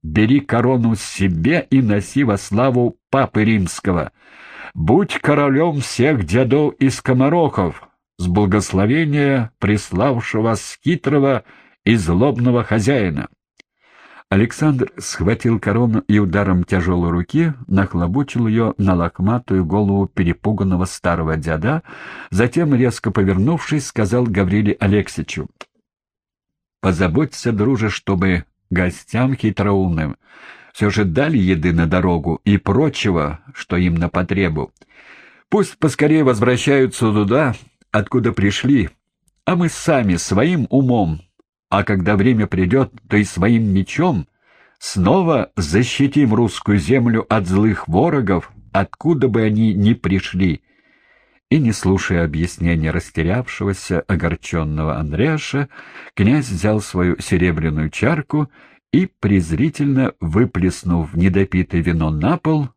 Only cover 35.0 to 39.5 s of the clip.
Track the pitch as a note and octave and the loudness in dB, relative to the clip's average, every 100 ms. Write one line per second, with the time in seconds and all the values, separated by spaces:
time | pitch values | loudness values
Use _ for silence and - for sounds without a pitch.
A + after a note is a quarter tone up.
35 | - - - _ _ G#3 F#3+ - D#3 - | -20 -20 -20 _ _ -2 -2 0 -2 0
36 | D3 D#3 C3+ A2+ A#2 B2 - C#3 C3 - | 2 4 4 2 2 2 2 2 2 0
37 | A2+ G#2 G2+ B2+ D3 - - _ _ G#2+ | 0 2 2 2 0 -4 -12 _ _ -2
38 | G2+ B2+ A2+ - G2+ - B2+ C#3 F2 _ | 0 0 0 0 0 0 2 2 0 _
39 | _ _ _ _ - | _ _ _ _ -2